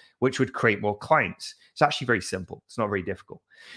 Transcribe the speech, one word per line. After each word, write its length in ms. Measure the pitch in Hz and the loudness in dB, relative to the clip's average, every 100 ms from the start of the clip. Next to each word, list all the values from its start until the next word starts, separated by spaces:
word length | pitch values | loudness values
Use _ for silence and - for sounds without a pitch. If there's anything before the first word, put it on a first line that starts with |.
| - _ | -20 _
which 200 | 127 127 | 0 2
would 140 | 131 | -2
create 280 | - 117 101 | 2 2 2
more 160 | 104 104 | 0 -4
clients. 580 | - 156 101 - - - _ | 2 2 2 -4 -14 -18 _
It's 100 | - | 0
actually 260 | 147 - 123 | 0 2 0
very 140 | 113 | 0
simple. 420 | - 95 87 92 _ | 0 -6 -8 -14 _
It's 120 | - | -6
not 100 | 107 | -2
very 160 | 98 | -2
difficult. 380 | 90 92 - 95 _ - - | -4 -8 -12 -20 _ -20 -20